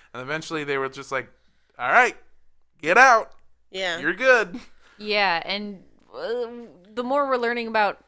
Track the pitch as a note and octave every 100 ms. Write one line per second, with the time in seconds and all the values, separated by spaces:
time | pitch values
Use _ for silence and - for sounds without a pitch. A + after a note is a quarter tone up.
0 | - A#2+ B2+ D#3 D#3 E3 C#3+ C#3 C3+ C3+
1 | C3+ C3 A#2+ _ _ _ _ - B2 A3
2 | A#3+ - - - - _ _ _ D3 G#3
3 | C4 A3+ - - - - _ F#3+ F#3 E3+
4 | D3 F#3 C4 B3 F#3 A#3+ - - - -
5 | G#3 G#3 F#3+ E3+ - G3 G#3 F#3 - _
6 | _ A2+ F3 B3 A#3 A#3+ A3+ C#3 F#3+ A3
7 | B3 C#4+ C#4 B3+ A#3 A#3+ A3+ A3 G3+ -